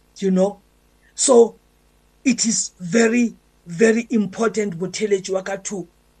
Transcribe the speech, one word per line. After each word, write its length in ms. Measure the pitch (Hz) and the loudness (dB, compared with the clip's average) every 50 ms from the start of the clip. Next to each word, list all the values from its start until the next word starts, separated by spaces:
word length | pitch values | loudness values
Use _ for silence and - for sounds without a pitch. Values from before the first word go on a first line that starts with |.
| _ _ _ - | _ _ _ -6
you 120 | 202 190 | -2 0
know. 300 | 185 185 185 202 202 - _ _ _ _ _ _ _ _ _ _ _ | 2 2 2 0 -2 -6 _ _ _ _ _ _ _ _ _ _ _
So 400 | - - - 262 233 233 220 - _ _ _ _ _ _ _ _ _ _ _ _ _ _ | -2 2 6 6 6 6 6 2 _ _ _ _ _ _ _ _ _ _ _ _ _ _
it 220 | 269 240 - - | -2 0 0 -2
is 280 | 233 214 - - - - _ | -2 -2 -4 -6 -8 -10 _
very, 540 | 180 175 165 233 233 226 226 240 240 220 - - _ _ _ _ _ | -8 -2 0 2 2 2 2 0 0 -2 -4 -8 _ _ _ _ _
very 400 | 170 170 165 226 226 220 233 233 - | -14 -2 2 2 4 4 2 -2 -2
important, 680 | 262 220 208 185 185 - 226 220 190 220 208 202 175 160 | -2 -2 -2 -2 -4 -4 -4 -2 -2 -4 -4 -6 -6 -6
motheletsi 540 | 190 180 180 - 214 208 202 190 190 196 | -8 -8 -6 -6 -2 -2 -2 -2 -2 -4
wa 100 | 190 190 | -6 -6
ka, 140 | 185 196 196 | -6 -6 -10
to, 320 | 196 - - 214 190 170 - _ _ _ _ _ _ | -10 -10 -10 -10 -10 -12 -14 _ _ _ _ _ _